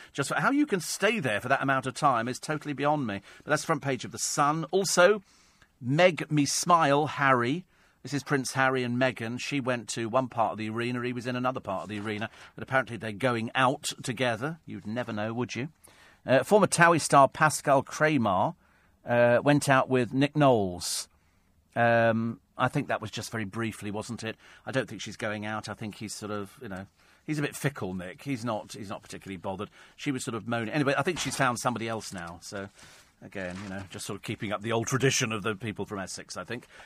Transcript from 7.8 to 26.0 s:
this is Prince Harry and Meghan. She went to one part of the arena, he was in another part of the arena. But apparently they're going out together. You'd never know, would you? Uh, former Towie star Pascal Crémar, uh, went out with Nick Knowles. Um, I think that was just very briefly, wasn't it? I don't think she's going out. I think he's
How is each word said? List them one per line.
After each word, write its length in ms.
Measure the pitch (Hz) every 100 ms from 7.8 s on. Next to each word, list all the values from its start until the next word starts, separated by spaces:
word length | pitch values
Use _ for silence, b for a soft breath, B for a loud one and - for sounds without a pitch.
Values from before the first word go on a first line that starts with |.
| b b
this 120 | 135
is 80 | 143
Prince 320 | - 143 123
Harry 280 | 135 131 131
and 140 | 123 123
Meghan. 420 | 131 107 113 120
She 220 | - 143
went 260 | 123 123 104
to 180 | - 117
one 200 | 123 131
part 240 | 117 104
of 60 | 95
the 120 | 110
arena, 320 | 110 120 123
he 100 | 123
was 140 | 123 117
in 100 | 123
another 240 | 127 131
part 220 | - 95
of 80 | 87
the 100 | 104
arena. 300 | 107 104 110 B B
But 80 | -
apparently 340 | 110 131 117 113
they're 160 | 113
going 380 | 101 131 117 113
out 380 | - 131 143 - -
together. 560 | - 107 127 110 139 165
You'd 220 | - 107 104
never 260 | 117 113
know, 220 | 107 107
would 200 | 117 117
you? 140 | 113 143 _ b b b b -
Uh, 160 | 131
former 240 | 127 208 180
Towie 320 | - 170 170
star 300 | - 143 135
Pascal 540 | - 156 - - 139
Crémar, 720 | - - 151 151 107 92 131 - b b b b -
uh, 340 | 120 120 120
went 240 | 139 143 143
out 220 | 131 110
with 240 | 127 117
Nick 200 | 127 143
Knowles. 720 | 151 139 117 95 90 - - - _ _ _ _ _ _ 113
Um, 640 | 117 117 113 113 117 113 _ -
I 120 | 127
think 200 | 147 120
that 140 | 113
was 80 | 107
just 200 | - -
very 140 | 117
briefly, 460 | 104 107 113 101 104
wasn't 340 | 101 104 110
it? 120 | 110 - B B
I 60 | -
don't 180 | 127 110
think 140 | 107
she's 160 | 113 95
going 260 | 110 107
out. 240 | 104 110 110
I 60 |
think 220 | 101 110
he's 180 | 92